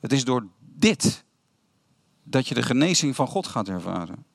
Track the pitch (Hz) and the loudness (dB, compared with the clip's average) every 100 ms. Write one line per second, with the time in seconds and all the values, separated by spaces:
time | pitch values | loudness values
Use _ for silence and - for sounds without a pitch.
0 | 117 135 123 127 101 _ - - 214 - | 2 0 2 0 -2 _ -20 2 2 4
1 | - - _ _ _ _ _ _ _ _ | -2 -2 _ _ _ _ _ _ _ _
2 | _ _ - 127 131 120 117 131 160 175 | _ _ -2 -2 0 -2 0 2 4 2
3 | 147 123 131 98 - - 98 92 87 92 | 0 0 -2 -2 -4 -6 -4 -6 -4 -6
4 | 85 92 - | -6 -12 -20